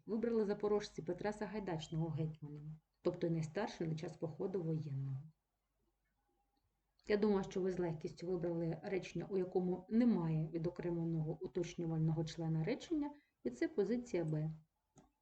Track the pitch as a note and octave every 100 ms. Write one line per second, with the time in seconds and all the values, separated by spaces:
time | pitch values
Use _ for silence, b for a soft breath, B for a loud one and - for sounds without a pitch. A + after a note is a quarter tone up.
0 | - A3 A#3 A3+ G3+ G#3 G#3 G#3 G#3 -
1 | E3 F3 G#3 G#3 G3+ G#3 F#3+ D#3+ - D#3+
2 | E3 D3+ D#3+ - D3 D3 D3+ D#3 _ _
3 | F3+ E3+ E3+ E3 D#3 - A3+ - E3 D#3+
4 | E3+ - E3 - F#3+ F#3+ D#3+ D#3+ D3 C3+
5 | C3+ C3+ D#3 _ _ _ _ _ _ _
6 | _ _ _ _ _ _ _ _ _ _
7 | - G#3 G#3+ G3 F#3+ G3 F#3 F3+ F3 D#3+
8 | F3 - F3 F3+ E3+ E3+ E3+ D#3+ G3+ F#3+
9 | - E3+ D#3+ F#3+ F3+ F#3 F3+ F3+ - A3
10 | B3 F#3+ E3 D#3+ D#3+ E3+ E3+ - F3 E3+
11 | E3 E3 D#3 D#3+ F#3 F#3 E3+ - E3 D#3+
12 | D#3+ D#3+ D#3+ - D#3+ D#3+ D#3+ C4+ - D#4
13 | C#4+ D4 B B B3 A#3+ E4 - F#3+ A#3+
14 | A#3+ F3 D#3+ D#3 D#3 D#3 - _ _ -
15 | - _